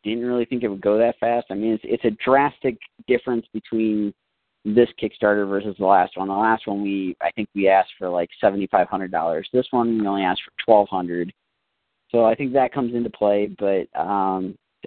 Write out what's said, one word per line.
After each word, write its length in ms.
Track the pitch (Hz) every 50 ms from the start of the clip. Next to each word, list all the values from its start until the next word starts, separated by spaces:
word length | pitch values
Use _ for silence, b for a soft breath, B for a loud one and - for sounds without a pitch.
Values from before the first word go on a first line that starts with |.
| -
didn't 200 | 104 113 120 120
really 220 | 123 123 123 117
think 160 | - 123 120
it 60 | 120 107
would 120 | 98 98
go 160 | 101 101 104
that 220 | 110 117 117 - -
fast. 300 | 117 117 120 120 - -
I 40 | 95
mean, 200 | 101 110 113 110
it's, 100 | 107 -
it's 200 | - 120 - -
a 40 | 113 107 - -
drastic 540 | 127 135 139 143 143 - _ - 131 113 - - - _ _ -
difference 380 | - 123 120 - 127 120 117 - _
between 600 | - 107 _ - 113 113 110 110 107 107 104 104 - _ _ _ _ _ _ _ _ _ - 107
this 200 | 104 120 117 - - -
Kickstarter 480 | 117 104 - - 107 104 104 104 101 98
versus 280 | 98 98 104 104 90 101
the 80 | 95
last 300 | 95 98 92 90 - -
one. 100 | 92 95
The 80 | 98 98
last 320 | 101 110 110 113 - -
one, 160 | 110 101 101
we, 340 | 101 98 98 98 95 90 - -
I 80 | 69 85
think 180 | - 113 104 _ -
we 140 | 98 98 95
asked 240 | 95 95 92 - - -
for, 80 | 95 90
like, 200 | 87 87 87 - - -
seventy-five 480 | 117 101 98 101 98 - - 92 87 -
hundred 240 | 104 98 95 90
dollars. 360 | 87 80 82 85 80 80 - -
This 160 | - 127 - -
one, 300 | 131 120 117 117 113 110
we 80 | 104 98
only 140 | 98 98
asked 200 | 95 90 92 - -
for 60 | - _ - -
twelve 240 | 117 110 104 101 -
hundred. 440 | 98 92 90 87 87 87 87 95 - _ _ _ _ _ _ _ _ _ _ _ _ _ _ -
So 140 | 120 117 113
I 100 | 113 117
think 180 | - 139 127
that 200 | 127 135 127 127
comes 200 | - 143 123 117
into 160 | 120 120 117 107
play, 380 | - - 107 101 101 104 104 104 92 -
but, 260 | 101 98 98 92 - _ -
um, 600 | - 85 95 101 98 95 95 95 92 92 92 - _ _ _ _ _ -